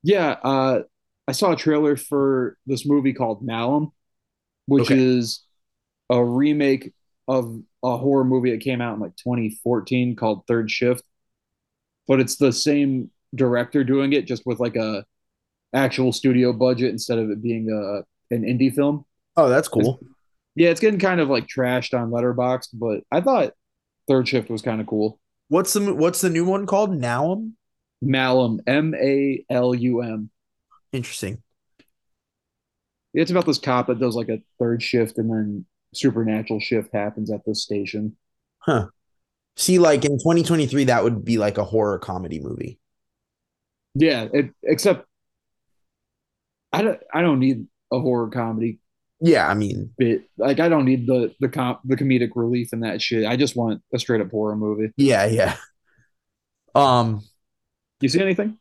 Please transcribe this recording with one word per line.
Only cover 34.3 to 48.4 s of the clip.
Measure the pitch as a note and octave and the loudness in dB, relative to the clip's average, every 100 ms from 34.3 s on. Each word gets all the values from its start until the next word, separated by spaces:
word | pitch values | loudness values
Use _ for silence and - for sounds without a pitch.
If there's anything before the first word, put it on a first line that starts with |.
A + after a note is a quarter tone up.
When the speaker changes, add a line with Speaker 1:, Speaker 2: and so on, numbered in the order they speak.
| A2 _ _ | -8 _ _
Speaker 1:
third | A#2+ A#2 | -2 -2
shift | - A#2+ A2+ - | -2 0 0 -2
and | A2+ | -2
then | A2+ G#2+ G2+ F#2 _ _ | -2 -4 -6 -12 _ _
supernatural | - C3+ A2+ A2 G#2+ G#2+ G#2+ | -2 0 0 -2 -2 -4 -6
shift | - A2+ G#2+ | -2 -4 -2
happens | G#2+ G#2 G#2+ G#2+ | -4 -4 -6 -6
at | G#2 | -6
this | A2 G#2+ | -6 -6
station. | - G#2 G2 A2 G#2+ - _ _ _ _ | -4 -6 -6 -6 -8 -10 _ _ _ _
Speaker 2:
Huh. | - B2+ F#2 _ _ _ _ _ _ - | -2 0 -2 _ _ _ _ _ _ -6
See, | - F#3 | 2 6
like, | E3+ C#3+ | 6 4
in | C#3+ C#3 | 2 0
twenty | C#3+ E3+ | 2 2
twenty-three, | E3 E3 C3+ C#3 | 2 2 2 2
that | C3 A#2 | 4 4
would | G#2 A2 | 2 0
be, | G#2+ A2+ | -2 0
like, | G#2 G2 | 0 -2
a | |
horror | G2+ A2 G#2 F#2+ | -2 0 0 -2
comedy | - F2+ F2 D#2+ | -6 -8 -8 -8
movie. | C#2 - - - _ _ _ _ _ _ _ _ _ _ _ C3+ | -8 -10 -10 -14 _ _ _ _ _ _ _ _ _ _ _ 2
Speaker 1:
Yeah, | D#3+ B2+ A2 | 2 2 0
it, | C#3+ C3+ _ | -2 -2 _
except | - - G3+ F3 - _ _ _ _ _ _ _ _ _ _ _ _ _ _ _ _ | -2 2 2 0 -4 _ _ _ _ _ _ _ _ _ _ _ _ _ _ _ _
I | D#3 | -2
don't, | A3 - - | 0 -2 -4
I | D3+ | 0
don't | F3 C3+ | 2 4
need | C3 A#2+ A2 _ _ | 2 0 -6 _ _
a | B2+ | -2
horror | B2+ B2 A2+ | 0 0 -2
comedy | B2 | -4